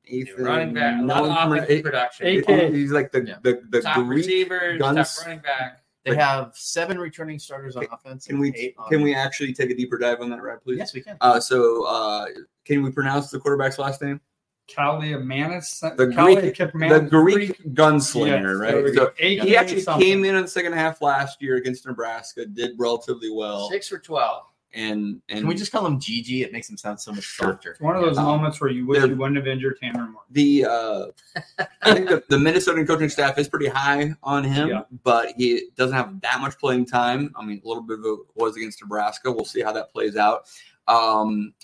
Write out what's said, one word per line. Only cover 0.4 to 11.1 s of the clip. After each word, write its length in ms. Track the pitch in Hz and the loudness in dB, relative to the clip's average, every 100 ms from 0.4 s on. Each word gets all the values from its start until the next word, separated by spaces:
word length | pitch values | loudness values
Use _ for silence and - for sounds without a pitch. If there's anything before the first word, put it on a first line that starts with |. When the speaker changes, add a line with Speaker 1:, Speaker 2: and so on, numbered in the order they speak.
| 127 | -2
Speaker 1:
running 280 | 156 160 | -2 -2
back, 240 | 151 143 120 | -2 0 0
Speaker 2:
no 40 | 123 | 0
Speaker 1:
no 160 | 147 | 0
Speaker 2:
one 120 | 151 165 | 2 2
from 160 | 165 | 2
Speaker 1:
offensive 260 | 151 156 151 | 2 2 2
Speaker 2:
A-, 20 | |
Speaker 1:
production. 460 | 151 131 123 - 180 | 2 -2 -2 -2 0
Speaker 3:
A 140 | 196 | 2
K. 300 | - 202 165 | 4 4 4
Speaker 2:
he's 200 | 147 139 | 2 2
like 200 | 143 135 | 0 0
the, 120 | 131 117 | -2 -2
Speaker 4:
Yeah. 100 | 90 | -2
Speaker 2:
the, 200 | 127 123 113 | 0 0 0
the 120 | 117 | 0
Speaker 1:
Top 140 | 156 127 | 2 0
Speaker 2:
Greek 140 | 123 | 2
Speaker 1:
receiver, 680 | 139 185 185 185 180 175 165 | 0 0 0 0 -2 -4 -2
Speaker 2:
guns- 380 | 135 151 139 - | 0 2 0 -4
Speaker 1:
top 80 | 165 | -10
running 140 | 160 | -10
back. 380 | 151 135 127 - _ _ 135 | -6 -4 -6 -12 _ _ -2
Speaker 4:
They 60 | |
Speaker 2:
Like, 80 | 139 | 2
Speaker 4:
have 320 | 143 135 120 | 2 2 -4
seven 460 | - - 165 170 185 | -12 -8 -4 -4 -6
returning 400 | 170 156 156 151 | -8 -12 -12 -12
starters 380 | - 139 135 123 | -14 -16 -12 -10
on 80 | 120 | -10
Speaker 2:
can, 80 | |
Speaker 4:
offense 320 | 117 135 131 - | -12 -16 -18 -8
Speaker 2:
can 80 | 139 | -2
Speaker 4:
and 60 | |
Speaker 2:
we, 120 | 139 123 | -2 -4
Speaker 4:
eight 200 | 123 - | -8 -10
on 120 | 113 | -2
Speaker 2:
can 120 | 156 | 0
we 140 | 147 135 | 2 0
actually 380 | 135 - 143 | -4 -4 -8
take 160 | 127 127 | -4 -4
a 60 | 123 | -2
deeper 220 | 123 123 | -4 -2
dive 220 | 120 120 | -2 -2
on 80 | 120 | -6
that, 100 | 120 | -10
Rob, 200 | 113 117 | -12 -12
please? 160 | 127 123 | -8 -8
Speaker 4:
Yes, 160 | - | -8
we 60 | 131 | -12
can. 140 | 160 | -16